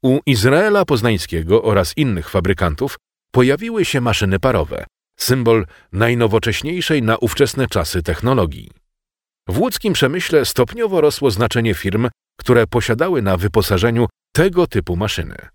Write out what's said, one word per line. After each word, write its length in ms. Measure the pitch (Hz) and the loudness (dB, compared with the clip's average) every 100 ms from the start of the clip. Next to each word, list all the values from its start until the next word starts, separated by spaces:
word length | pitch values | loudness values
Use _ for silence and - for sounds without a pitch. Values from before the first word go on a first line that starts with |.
U 160 | 131 131 - | 2 0 2
Izraela 580 | 123 117 147 214 208 | 2 4 4 2 2
Poznańskiego 760 | 180 139 117 104 - 85 80 107 | 2 0 2 0 -2 -6 2 2
oraz 340 | 113 101 90 - | 4 0 0 0
innych 340 | 143 95 - | -2 -2 -2
fabrykantów 680 | 98 85 95 90 78 139 - _ _ _ | -2 0 0 0 -2 -4 -6 _ _ _
pojawiły 520 | 123 127 151 226 226 | 2 2 2 -2 -2
się 160 | 175 139 | -2 0
maszyny 380 | 123 104 98 95 | 0 0 0 0
parowe, 480 | 131 113 73 55 - _ _ _ | 0 0 -2 -6 -12 _ _ _
symbol 460 | - 131 117 113 90 - _ | -2 0 4 2 2 -10 _
najnowocześniejszej 1080 | 92 117 120 117 107 110 104 147 180 160 156 | -2 0 2 2 2 0 -4 -4 -6 -2 0
na 140 | 113 113 | 2 0
ówczesne 500 | 120 - 135 - 127 | 0 2 0 0 -2
czasy 340 | 107 82 90 | -2 -4 -4
technologii. 680 | 82 82 117 131 87 60 50 _ _ _ _ _ _ _ - | -4 -4 0 0 0 -4 -18 _ _ _ _ _ _ _ -6
W 100 | 95 | -2
łódzkim 340 | 240 - 220 | -2 -2 -4
przemyśle 520 | 165 135 170 170 156 | 0 0 -2 0 0
stopniowo 560 | 135 - 123 233 226 185 | 0 0 -2 0 -2 2
rosło 300 | 147 - 139 | 2 2 -2
znaczenie 440 | 98 117 123 113 | 0 -2 0 -2
firm, 340 | 98 95 101 123 - _ _ | -2 -2 -2 -2 -6 _ _
które 280 | - 120 113 | 2 2 4
posiadały 560 | 123 - 113 165 165 | 0 -2 -2 0 0
na 140 | 98 95 | 0 0
wyposażeniu 720 | 98 - 98 95 113 117 117 _ _ | 0 0 2 2 2 2 -2 _ _
tego 340 | - 180 175 165 | 0 2 2 0
typu 300 | 113 - 87 | 0 -2 -4
maszyny. 400 | 101 - 82 - - | -4 -4 -8 -10 -20